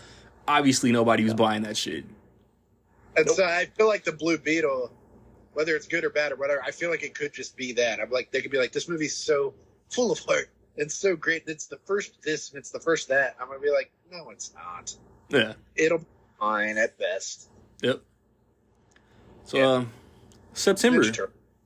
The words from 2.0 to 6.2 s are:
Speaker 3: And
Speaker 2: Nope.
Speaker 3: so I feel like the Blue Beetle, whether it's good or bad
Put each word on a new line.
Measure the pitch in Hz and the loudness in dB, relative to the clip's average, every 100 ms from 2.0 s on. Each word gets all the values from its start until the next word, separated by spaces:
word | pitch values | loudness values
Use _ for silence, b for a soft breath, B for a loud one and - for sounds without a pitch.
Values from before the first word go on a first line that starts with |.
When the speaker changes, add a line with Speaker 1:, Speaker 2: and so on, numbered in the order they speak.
| - - _ _ _ _ _ _ _ _ - - | -12 -20 _ _ _ _ _ _ _ _ -2 2
Speaker 3:
And | 156 | 2
Speaker 2:
Nope. | 170 | 4
Speaker 3:
so | |
I | 180 175 180 - | 2 2 -2 2
feel | 214 | 2
like | 202 | 2
the | 170 | -2
Blue | 156 160 160 | -2 -2 0
Beetle, | 147 160 151 131 120 - _ - - - _ | 0 0 0 0 -6 -12 _ -20 -20 -20 _
whether | 143 156 | -4 0
it's | 156 - | -2 -2
good | 170 | -4
or | 156 | -2
bad | 147 | -2